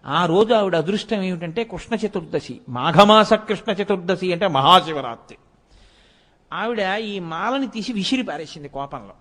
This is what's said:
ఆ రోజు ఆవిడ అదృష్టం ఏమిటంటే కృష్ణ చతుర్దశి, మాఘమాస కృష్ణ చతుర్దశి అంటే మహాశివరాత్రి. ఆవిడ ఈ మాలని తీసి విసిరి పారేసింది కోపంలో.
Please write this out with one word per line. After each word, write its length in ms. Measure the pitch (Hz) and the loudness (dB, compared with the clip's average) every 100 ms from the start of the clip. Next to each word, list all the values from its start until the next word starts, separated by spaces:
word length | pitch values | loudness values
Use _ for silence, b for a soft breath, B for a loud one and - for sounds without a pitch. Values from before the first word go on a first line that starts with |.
| 123 | -2
ఆ 200 | 147 175 | -2 2
రోజు 280 | 180 220 | 2 4
ఆవిడ 220 | 233 196 170 | 2 2 0
అదృష్టం 460 | 156 202 - 214 | 0 -4 -4 -4
ఏమిటంటే 420 | 185 180 170 165 | -4 -6 -6 -8
కృష్ణ 320 | 226 175 - 226 | -8 -10 -6 -4
చతుర్దశి, 640 | 208 196 160 165 - 123 - | -4 -6 -6 -8 -6 -16 -10
మాఘమాస 640 | 123 147 170 202 214 214 | -4 2 6 8 8 6
కృష్ణ 380 | 214 - 170 - | 2 0 -6 -4
చతుర్దశి 600 | 190 196 190 175 185 185 | -4 -2 -4 -2 -2 -2
అంటే 140 | 170 196 | -2 0
మహాశివరాత్రి. 880 | 139 139 185 160 151 127 113 - - _ _ _ b b b b b b b _ | 2 6 6 6 -6 -8 -12 -18 -20 _ _ _ b b b b b b b _
ఆవిడ 260 | 165 214 233 | -8 -6 -2
ఈ 400 | 190 202 220 196 | -2 -2 -4 -8
మాలని 480 | 170 165 208 269 262 | -8 -6 -4 -2 -4
తీసి 260 | 220 214 | -6 -6
విసిరి 300 | 220 190 254 | -4 -2 -2
పారేసింది 460 | 240 151 156 170 143 | -2 -8 -12 -14 -14
కోపంలో. 440 | 135 139 139 101 92 | -10 -10 -12 -16 -20